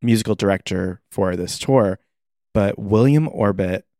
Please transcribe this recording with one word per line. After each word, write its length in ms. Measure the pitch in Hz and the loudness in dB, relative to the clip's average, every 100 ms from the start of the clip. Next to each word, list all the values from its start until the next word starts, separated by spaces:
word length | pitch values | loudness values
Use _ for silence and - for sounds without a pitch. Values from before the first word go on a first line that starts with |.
musical 340 | 120 113 110 104 | 0 0 2 -2
director 640 | 101 95 - 92 92 90 _ | 0 0 -2 -4 -4 -8 _
for 240 | - 95 90 | -4 -2 -2
this 200 | 87 - | -6 -8
tour, 400 | - 135 101 95 _ _ _ _ _ | 0 2 2 -2 _ _ _ _ _
but 240 | 110 101 - | 0 0 -2
William 500 | 101 107 131 147 160 | 0 2 4 2 0
Orbit, 540 | - 104 95 90 95 - _ | -2 0 0 -2 -4 -8 _